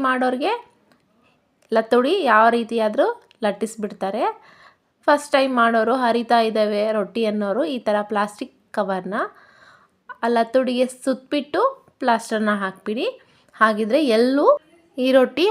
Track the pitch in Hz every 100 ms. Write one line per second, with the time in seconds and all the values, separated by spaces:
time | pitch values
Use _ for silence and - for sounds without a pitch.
0 | 262 254 254 247 330 480 - _ _ _
1 | _ _ _ _ _ _ - 220 220 240
2 | 262 392 269 214 226 233 220 233 214 220
3 | 381 466 _ - 208 196 220 - 202 196
4 | 196 214 381 440 _ _ - _ _ _
5 | - 285 - 269 269 254 233 226 220 262
6 | 233 233 226 233 226 220 214 208 214 220
7 | 190 226 220 208 202 202 320 254 214 208
8 | 208 208 208 - 262 _ _ - 190 190
9 | 185 214 403 - _ _ - _ _ _
10 | - - 233 233 226 262 254 247 254 -
11 | 269 262 - 294 294 349 523 539 _ -
12 | 254 226 - 220 214 208 190 185 - 220
13 | 415 - _ _ _ - 220 208 214 277
14 | 285 220 247 277 392 587 _ _ _ -
15 | 254 269 254 262 381